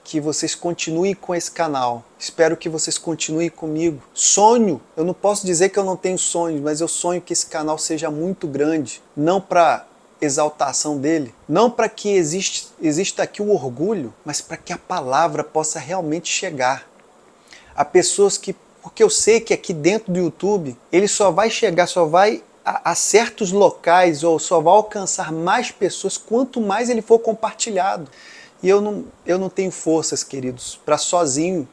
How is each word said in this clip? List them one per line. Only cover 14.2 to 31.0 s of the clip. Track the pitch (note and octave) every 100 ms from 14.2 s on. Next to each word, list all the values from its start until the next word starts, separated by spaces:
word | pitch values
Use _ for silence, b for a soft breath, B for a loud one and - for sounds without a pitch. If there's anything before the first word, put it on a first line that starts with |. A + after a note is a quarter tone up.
| -
mas | F#3+
pra | - D#3+
que | -
a | F3
palavra | _ F3+ C3+ C3+ E3 D3
possa | D3 D#3 D#3 D#3+
realmente | C#3 F#3 D#3+ D#3+ E3+
chegar | - F#3+ D3+ B2+ C3+ - _ _ _ _ B B B B -
a | C#3+
pessoas | F3+ F3 - G3+ -
que, | - F3+ _ _
porque | - -
eu | G#3+
sei | - - A3+
que | A3+
aqui | E3+ -
dentro | E3 D3+ G#3+ G#3+
do | F3+
YouTube, | F3 - F#3+ G#3 D3 A#2 _
ele | E3+ G3+
só | - G3
vai | E3+ A3+
chegar, | - G#3+ E3 F3
só | - D#3+
vai | E3+ G#3 A#3+ - _ -
a, | - E3
a | E3+
certos | - G3 A#3 - G3
locais, | G3 F#3 - - F3 F3+ D3
ou | E3 D#3+
só | - E3+
vai | D#3
alcançar | G3+ G#3 G#3 F#3+ - E3
mais | D#3+ E3+ A3+ A#3+
pessoas, | - F3 - F#3+ -
quanto | - A3+ C4 B3
mais | G#3 G3 A#3+
ele | A#3
for | G#3+ A3+
compartilhado. | A3+ G#3+ G#3+ - - G3 F#3+ G#3 D3 B B B B _
E | F3+
eu | G3+
não, | G#3 G3+ - - -
eu | F3+
não | F#3+
tenho | G3 F#3+
forças, | - - D#3+ D#3 C#3
queridos, | - C#3 B2+ B2 - - -
pra |
sozinho, | D3